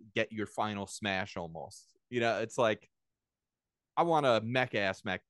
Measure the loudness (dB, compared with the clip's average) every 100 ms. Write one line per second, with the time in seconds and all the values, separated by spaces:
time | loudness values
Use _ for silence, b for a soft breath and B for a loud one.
0 | -6 -2 -2 -4 -6 -4 -4 -4 -8 -6
1 | -2 -2 -2 -6 -10 -10 -14 -16 -20 _
2 | -6 0 0 0 -2 2 2 2 -6 _
3 | _ _ _ _ _ _ _ _ _ -2
4 | 2 4 4 4 2 0 0 0 -2 -2
5 | -4 -6